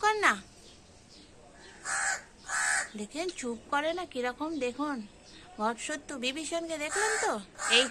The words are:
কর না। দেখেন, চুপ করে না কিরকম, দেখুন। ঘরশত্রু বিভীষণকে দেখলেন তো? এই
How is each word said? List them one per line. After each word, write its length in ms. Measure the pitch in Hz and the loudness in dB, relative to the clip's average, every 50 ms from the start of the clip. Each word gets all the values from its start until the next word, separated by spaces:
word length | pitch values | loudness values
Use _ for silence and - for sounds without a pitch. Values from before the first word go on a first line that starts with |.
কর 140 | 415 427 427 | 2 4 4
না। 180 | 427 381 262 208 196 - - - - - - - - - - - - - - - - - - - - - - - - - - - - - - - - - - - - - - - - - - - - - - - - - - - | 6 6 4 4 4 -2 -14 -20 -20 -20 -20 -20 -20 -20 -20 -20 -20 -20 -20 -20 -20 -20 -20 -20 -20 -20 -20 -20 -20 -18 -18 -14 -8 -4 -2 0 2 2 2 0 -2 -4 -12 -20 -16 -8 -4 -2 0 2 4 2 2 0 -2 -6
দেখেন, 320 | 208 214 - - 302 359 370 | -8 -8 -4 -2 -2 -2 -2
চুপ 280 | - - 262 233 233 226 - - | -2 -4 -4 -4 -4 -4 -2 0
করে 220 | 285 285 302 320 339 | 2 2 4 2 0
না 120 | 370 349 | 0 -2
কিরকম, 540 | - - 247 240 247 247 - 302 320 330 285 | -4 -4 -2 -2 -2 -2 -2 -4 -2 -2 0
দেখুন। 480 | 247 247 233 269 294 294 277 233 208 - - - - - - - - - - | -2 -2 0 0 -2 0 -2 -4 -6 -8 -12 -20 -20 -20 -20 -18 -18 -12 -4
ঘরশত্রু 600 | - 214 226 240 226 - - 302 294 - - 294 | 0 0 0 0 0 -4 -6 -6 -6 -6 -8 -6
বিভীষণকে 600 | 247 240 254 269 320 311 277 330 339 339 330 320 | -2 -2 -2 -2 -2 -4 -2 -2 -2 -2 -2 -4
দেখলেন 360 | 294 294 311 - 392 427 427 440 403 | -4 -4 -2 0 2 2 2 2 2
তো? 180 | - 359 247 208 196 - - - - - | 2 2 0 0 -4 -8 -10 -4 2 6
এই 160 | 240 240 262 233 | 6 6 6 4